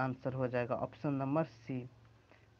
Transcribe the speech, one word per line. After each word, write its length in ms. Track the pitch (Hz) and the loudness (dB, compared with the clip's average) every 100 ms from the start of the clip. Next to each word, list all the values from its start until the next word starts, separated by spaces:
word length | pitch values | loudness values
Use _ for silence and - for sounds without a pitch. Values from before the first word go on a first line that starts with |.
| 131 | 0
आंसर 280 | 127 135 | 0 -4
हो 140 | 131 127 | 0 2
जाएगा 280 | 123 120 120 | 2 0 0
option 380 | - - 151 | -2 -2 0
number 300 | 135 135 151 | 0 2 2
सी। 460 | 160 - - 131 123 - - - - - - | 0 -4 -6 -6 -6 -14 -20 -20 -20 -20 -20